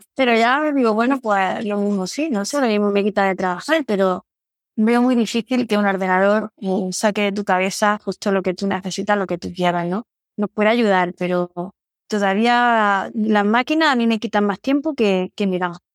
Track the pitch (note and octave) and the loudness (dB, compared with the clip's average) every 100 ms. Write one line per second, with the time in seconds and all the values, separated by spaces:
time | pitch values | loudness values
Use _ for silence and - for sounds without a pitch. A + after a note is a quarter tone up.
0 | - - A#3+ A3+ A#3 C#4 D4+ C#4 A#3 G#3+ | -12 -2 2 4 2 2 0 0 2 2
1 | A#3+ C4+ A3 G3 F#3 - G3+ G#3 G3+ G3 | 0 0 0 0 0 -2 -4 -2 0 -2
2 | F#3 - D#4+ G3+ G3 C#4+ B3 G#3 G#3 G3+ | -4 -4 -2 -2 -2 0 0 2 2 2
3 | G3+ G3 G3 F3+ F#3 F3 - D#4+ C4 G3 | 0 2 0 0 -2 -4 -2 -2 0 0
4 | F#3+ F#3 - _ _ _ _ - A3 A#3+ | 0 0 -8 _ _ _ _ -2 2 2
5 | B3+ A#3+ G#3+ A#3 - B3+ A#3 G#3 G3+ F#3+ | 2 2 0 -2 -2 -2 0 0 0 0
6 | F#3 F#3 G3 G#3+ G#3+ - F#3+ F#3 F#3 - | 0 2 4 2 -2 -8 -4 -2 -2 -2
7 | G#3+ G#3 G3+ G3+ G3+ F#3 F#3+ - G#3 G#3 | -2 0 -2 -2 -2 0 0 0 0 0
8 | - - G#3 G3 F#3 F3 G3 F#3+ F#3 F3+ | -4 -6 -2 0 -2 -4 -4 -4 -6 -6
9 | G3+ G#3 F#3 F3 F#3 F3 F3 F3 E3+ G3 | -2 -2 -2 -6 -6 -2 0 0 -2 -4
10 | - _ _ - G#3 - G#3+ A#3+ G#3+ F#3 | -6 _ _ -6 -6 0 0 2 2 2
11 | F3+ F3 F3+ F3+ F3 F3 F#3+ - _ _ | 0 -4 -2 -2 -4 -6 -12 -12 _ _
12 | - G#3+ G3 G3 A#3 A#3+ A#3+ A3+ G#3 G3 | -6 -2 0 2 2 2 2 2 2 0
13 | - A3+ A3 G#3+ G3+ A#3 B3 D#4 D#4 B3 | -2 -4 0 2 2 0 0 2 2 2
14 | A#3 A3 A3 G#3 G#3 F#3+ - C#4+ D#4 C#4 | 2 0 0 0 0 -2 0 0 0 0
15 | G#3 F#3 F3+ - G3 F3+ F3+ E3+ _ | 2 2 -2 -4 -2 -2 -4 -8 _